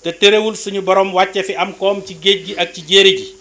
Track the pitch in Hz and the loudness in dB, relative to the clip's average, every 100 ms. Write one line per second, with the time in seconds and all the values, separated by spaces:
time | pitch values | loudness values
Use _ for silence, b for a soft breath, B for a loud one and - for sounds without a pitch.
0 | 170 170 202 214 220 214 202 196 185 190 | -8 2 4 4 0 -4 -6 -4 2 2
1 | 196 180 196 190 190 165 196 - 196 202 | 2 2 0 -2 -4 -4 -4 -2 -2 -2
2 | 190 170 185 196 190 185 175 - 156 196 | -8 -4 0 0 -4 -6 -6 -6 0 4
3 | 196 190 - - | 4 2 -6 -18